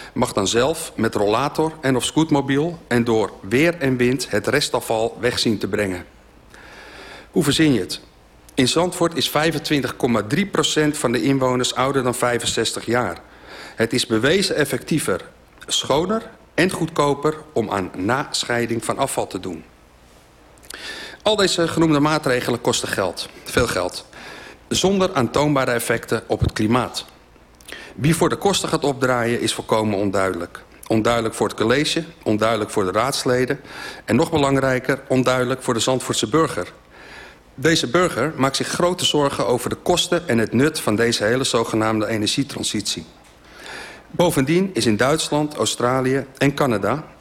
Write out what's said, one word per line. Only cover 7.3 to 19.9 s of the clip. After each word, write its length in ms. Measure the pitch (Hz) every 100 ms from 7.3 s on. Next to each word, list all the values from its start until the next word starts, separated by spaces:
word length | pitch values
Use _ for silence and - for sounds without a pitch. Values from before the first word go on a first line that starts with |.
Hoe 140 | -
verzin 280 | 139 135 156
je 80 | 117
het? 200 | 90 - - - - - -
In 140 | - 127
Zandvoort 480 | 160 180 - 170 170
is 140 | -
vijfentwintig 640 | 147 165 147 - 147 120 -
komma 260 | 131 117
drie 240 | 104 185 202
procent 520 | - 147 156 151 147
van 140 | 123
de 100 | 120
inwoners 520 | 139 135 127 127 123
ouder 280 | - 131 135
dan 120 | 123
vijfenzestig 720 | 117 123 120 - - 110 - -
jaar. 340 | 120 107 82 - - - - - -
Het 160 | 117
is 140 | - -
bewezen 500 | 110 131 190 - 151
effectiever, 680 | 143 127 - 156 - 87 - - - - -
schoner 640 | - - 135 185 220 - - -
en 160 | - 180
goedkoper 640 | - 156 - 143 139 151 156 -
om 180 | - 107
aan 200 | 101 92 -
nascheiding 880 | 98 131 - - - 120 117 113
van 140 | - 110
afval 280 | 135 - 104
te 140 | 98
doen. 240 | 92 82 - - -